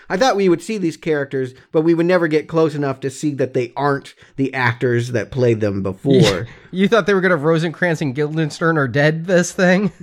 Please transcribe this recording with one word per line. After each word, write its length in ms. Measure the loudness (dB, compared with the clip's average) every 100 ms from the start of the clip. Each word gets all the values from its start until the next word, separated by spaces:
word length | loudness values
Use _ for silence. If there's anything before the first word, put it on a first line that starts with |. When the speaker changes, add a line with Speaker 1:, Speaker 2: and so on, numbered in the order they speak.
| -8
Speaker 1:
I 80 | 0
thought 200 | 2 2
we 120 | 2
would 140 | 2
see 160 | -2 -4
these 180 | -4 -4
characters, 580 | -4 -4 -2 -6 -6 -10 _
but 100 | 0
we 120 | 2
would 120 | 2 2
never 220 | 2 2
get 180 | 0 -2
close 300 | 0 0 0
enough 240 | -4 -4
to 100 | -8
see 240 | -4 -6
that 180 | -2 -2
they 180 | -2 -4 -2
aren't 380 | -2 -2 -6 -20 -18 -6
the 180 | -4
actors 560 | 0 -2 0 -2 -2 -2
that 220 | -4 -6
played 280 | 0 0 2
them 220 | -2 -2
before. 640 | -6 -6 2 4 4 0 -8
Speaker 2:
<laughs> 40 | -14 -12
You 140 | 0 2
thought 180 | 2 2
they 80 |
were 60 | 2
gonna 160 | 2 2
Rosencrantz 640 | 2 0 -2 -2 -2 0
and 160 | -2 -2
Guildenstern 600 | -4 -2 -4 -2 0 0
are 100 | 0
dead 380 | 2 2 0 0
this 260 | 0 0
thing? 400 | 0 2 2 0 -4